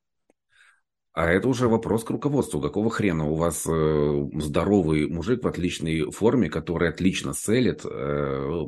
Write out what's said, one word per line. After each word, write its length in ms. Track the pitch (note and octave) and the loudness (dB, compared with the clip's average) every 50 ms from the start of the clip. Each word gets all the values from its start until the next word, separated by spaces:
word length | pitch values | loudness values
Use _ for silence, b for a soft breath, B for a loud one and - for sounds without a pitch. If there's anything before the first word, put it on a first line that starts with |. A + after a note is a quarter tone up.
| _ _ _ _ _ _ _ _ b b b b b b b b b _ _ _ _ _ - | _ _ _ _ _ _ _ _ b b b b b b b b b _ _ _ _ _ -4
А 180 | D#2+ E2 E2 | 0 2 4
это 160 | F2 - - | 4 4 2
уже 220 | B2+ C3 A2+ B2+ A#2 | 2 2 2 2 2
вопрос 340 | A2+ G#2+ - - G2+ A2+ - | 2 2 2 0 -2 0 0
к 60 | - | -2
руководству. 500 | B2+ B2 - C#3+ C#3 C3 - - - D2+ | -4 -2 -2 0 0 0 0 0 -2 -2
Какого 300 | C2+ D2 - G2 G#2+ A2+ | -2 -2 0 0 0 0
хрена 360 | - - G#2 G2 E2+ D#2+ D2+ D2 | 0 0 0 2 2 0 0 0
у 60 | D#2 | 0
вас, 300 | D#2+ E2 E2+ E2 - - | 2 0 0 0 -2 -2
э, 640 | - D#2+ D#2+ D#2 D#2 D#2 D2 D2 D2 D2 C#2+ C#2+ C#2 - | -2 0 2 2 2 2 2 2 2 2 0 -2 -4 -4
здоровый 720 | D2+ D2 D2+ C#2+ E2+ E2 G2 G#2 G2+ E2+ D#2 D#2 D#2 D2 | -6 -4 -2 -2 0 2 4 4 4 4 4 2 2 0
мужик 360 | C#2 D#2+ E2+ D#2 G2+ B2+ - - | 0 -2 -4 -2 -2 -2 0 -2
в 40 | |
отличной 640 | E2+ D2+ - F2 F2 - - E2 D#2+ D#2+ D#2+ D2 B1 | -2 -2 -2 -2 -4 -4 -4 -4 -2 -2 -2 -2 -4
форме, 380 | - - F#2+ A2+ C3 B2+ G2+ D#2 | -2 0 2 2 4 2 2 0
который 400 | - E2 D2+ - E2+ D#2+ F2 E2 | -2 -4 -4 -4 -2 0 0 0
отлично 440 | D2+ - F2 F#2+ D#2 - - C2+ C#2 | 0 2 0 0 0 0 -4 -6 -6
селит, 500 | - - - G#2+ B2+ B2 F#2+ D#2 - - | -4 -2 0 2 2 2 2 0 -2 -6
э, 760 | - - - C2+ C#2+ D2 D2 C#2+ C#2 C2+ C2+ C#2 C#2 D#2+ E2+ D2+ | -10 -8 -6 -4 -2 -2 -2 -2 -2 -2 -4 -4 -4 -4 -4 -4